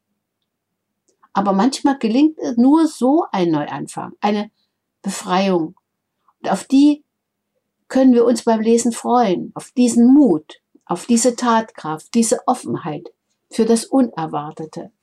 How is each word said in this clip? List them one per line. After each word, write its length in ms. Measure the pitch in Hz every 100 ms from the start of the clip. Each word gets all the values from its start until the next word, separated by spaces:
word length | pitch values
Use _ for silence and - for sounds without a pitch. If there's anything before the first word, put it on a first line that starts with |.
| _ _ _ _ _ _ _ _ _ _ _ _ _
Aber 200 | - 202
manchmal 440 | 190 240 262 294 269
gelingt 400 | 226 233 302 311 285 233
nur 300 | 254 311 311
so 380 | - 247 302 392
ein 200 | 196 175
Neuanfang, 600 | 151 147 139 156 - - -
eine 280 | 214 208 214 _ _ _ _ _
Befreiung. 720 | 202 185 196 180 196 180 160 - _ _ _ _ _ _
Und 100 | -
auf 120 | 190
die 400 | - 269 294 294 _ _ _ _ _ _ _ _ -
können 260 | 262 262
wir 120 | 240 233
uns 180 | 233
beim 180 | - 226
Lesen 300 | 220 233 240
freuen, 600 | 233 233 240 220 175 - -
auf 160 | -
diesen 420 | - 247 233 240
Mut, 480 | 277 269 156 - - _ _ -
auf 200 | 175 -
diese 300 | 233 254 240
Tatkraft, 800 | 247 226 226 - - 160 -
diese 340 | 233 226 - -
Offenheit 640 | - - - 165 151 - _ _ _ _
für 160 | - 226
das 200 | 226 -
Unerwartete. 1080 | 269 240 - 160 151 147 - 160 - - _